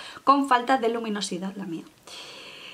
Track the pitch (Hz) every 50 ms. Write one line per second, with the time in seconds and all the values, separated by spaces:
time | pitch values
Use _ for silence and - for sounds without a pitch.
0 | - - - - - - 277 285 269 277 254 240 240 247 269 247 226 226 233 233
1 | 226 220 208 208 196 - 190 170 190 196 - 202 196 190 160 165 - - _ _
2 | - - - - - - - - - - - - - -